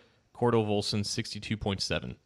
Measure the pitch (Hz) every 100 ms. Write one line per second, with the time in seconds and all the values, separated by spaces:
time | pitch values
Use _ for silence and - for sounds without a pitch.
0 | _ _ _ - 120 117 107 104 - 110
1 | 101 - 110 104 - 107 107 95 - 80
2 | 62 -